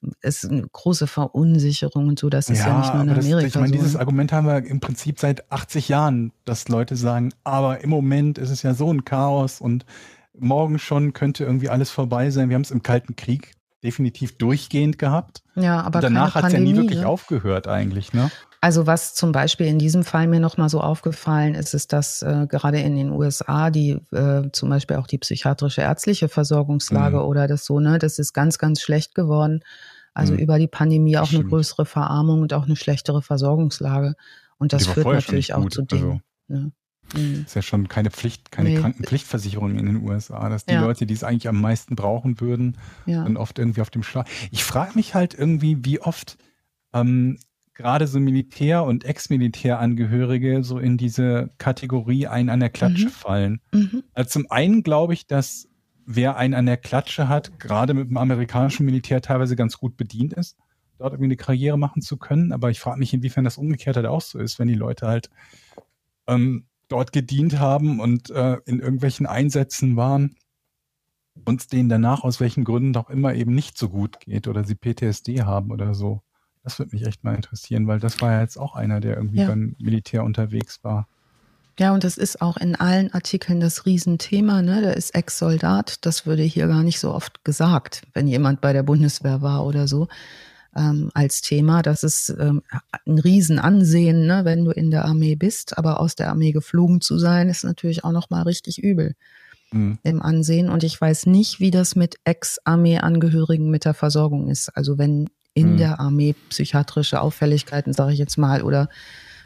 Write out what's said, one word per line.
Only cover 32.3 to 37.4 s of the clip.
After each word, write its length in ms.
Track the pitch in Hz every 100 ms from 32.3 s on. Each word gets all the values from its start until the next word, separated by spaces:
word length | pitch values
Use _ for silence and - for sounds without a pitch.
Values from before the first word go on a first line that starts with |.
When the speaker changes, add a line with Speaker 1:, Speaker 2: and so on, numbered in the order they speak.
| 160
Speaker 1:
und 100 | 156
auch 140 | 143 139
eine 100 | 151
schlechtere 460 | - 139 - 147
Versorgungslage. 920 | - 143 139 156 156 - 139 139 143 151 - - _ -
Und 160 | 143
das 80 | 143
Speaker 2:
Die 60 | 90
war 60 | 117
Speaker 1:
führt 80 |
Speaker 2:
vorher 180 | 156 143
schon 60 | - 92
Speaker 1:
natürlich 140 | -
Speaker 2:
nicht 60 | -
Speaker 1:
auch 60 |
Speaker 2:
gut, 120 | 98 -
Speaker 1:
zu 60 |
Speaker 2:
also 120 | 135 92
Speaker 1:
Dingen, 280 | 87 92 - _ -
ne? 240 | 139 147 - _ _ - 151
Mhm. 280 | 147 143